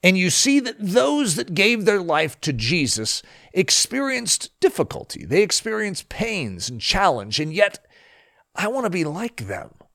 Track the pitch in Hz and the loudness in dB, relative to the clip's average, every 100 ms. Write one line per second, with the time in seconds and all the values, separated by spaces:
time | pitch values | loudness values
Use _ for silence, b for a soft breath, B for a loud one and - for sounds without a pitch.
0 | 180 185 180 - 262 277 247 - 208 214 | 4 4 2 2 4 4 2 -6 0 2
1 | 262 294 262 156 - 170 202 233 202 208 | 4 2 0 -2 -4 2 2 4 2 2
2 | 170 151 156 - - 127 110 170 131 113 | 2 0 0 -4 -6 -4 0 0 0 -2
3 | 110 - B B B - - - - 262 | -4 -6 B B B -2 2 2 2 -2
4 | 277 254 226 - - _ 370 - - - | -2 -2 -2 -2 -4 _ 2 2 -4 -4
5 | - - 76 151 202 - 220 220 214 190 | -12 -14 0 2 2 2 -2 -4 -4 -6
6 | - - 226 208 123 90 - 120 - 208 | -12 -6 -4 -4 -6 -6 -8 -6 -2 2
7 | 196 127 101 104 151 160 202 - _ b | 4 2 -4 -4 -4 0 0 0 _ b
8 | b b b b b - 202 262 233 180 | b b b b b -6 -4 -2 -2 -2
9 | 151 151 120 - 98 95 60 _ _ | -2 -4 -8 -8 -10 -10 -12 _ _